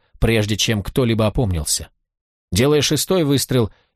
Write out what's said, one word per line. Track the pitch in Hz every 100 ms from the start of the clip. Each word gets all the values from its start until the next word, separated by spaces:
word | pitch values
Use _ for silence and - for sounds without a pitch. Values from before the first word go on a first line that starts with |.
| _ -
прежде | 107 113 104 107
чем | - 110
кто-либо | - - 120 110 107
опомнился. | - 117 87 76 - - _ _ _ _ _ _
Делая | 92 139 151
шестой | - 147 - 185
выстрел, | 147 135 - 127 107 - _